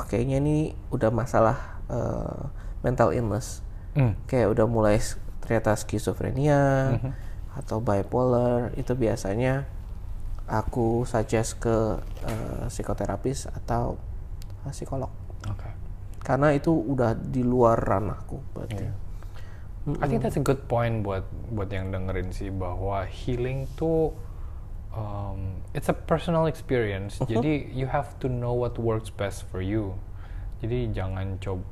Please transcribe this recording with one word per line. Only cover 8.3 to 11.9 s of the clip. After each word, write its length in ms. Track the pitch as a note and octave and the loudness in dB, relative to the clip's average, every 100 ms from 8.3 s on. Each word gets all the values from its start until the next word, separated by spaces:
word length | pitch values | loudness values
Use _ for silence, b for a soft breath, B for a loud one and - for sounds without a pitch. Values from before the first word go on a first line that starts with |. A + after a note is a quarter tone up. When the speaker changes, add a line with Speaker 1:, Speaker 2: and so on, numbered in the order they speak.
| A#2+ B2 A#2+ B2 | 4 4 2 0
Speaker 1:
itu 180 | - B2+ | -2 -2
biasanya 760 | C3 A2 A2 G2 G#2 B2+ C3+ C3+ - - - - - - - | 2 2 2 0 2 2 2 -2 -8 -8 -8 -6 -4 -4 -4
aku 580 | - A2 - B2+ A2+ A#2 | -2 0 0 2 2 2
suggest 520 | B2 A2+ A2 A2+ A2+ - | 2 0 2 2 2 0
ke, 380 | A#2 A2 A2 | 2 4 2